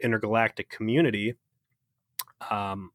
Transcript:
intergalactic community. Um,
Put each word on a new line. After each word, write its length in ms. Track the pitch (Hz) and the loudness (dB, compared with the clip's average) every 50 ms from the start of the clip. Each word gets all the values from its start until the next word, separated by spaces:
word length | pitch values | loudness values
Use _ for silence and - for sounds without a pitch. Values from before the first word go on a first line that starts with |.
intergalactic 680 | - 120 113 107 113 107 110 113 113 107 - - - - | 0 0 0 0 0 2 2 2 2 2 0 -6 -10 -10
community. 640 | - - 110 110 123 156 170 127 104 101 104 117 120 - _ _ _ _ _ _ _ _ _ _ _ _ _ _ _ - - - - - - - | -8 -4 -2 2 4 4 4 4 2 0 -2 -2 -4 -6 _ _ _ _ _ _ _ _ _ _ _ _ _ _ _ -12 -12 -12 -14 -12 -6 -4
Um, 400 | 107 101 101 98 98 98 92 87 | -4 -2 -2 -4 -6 -8 -10 -12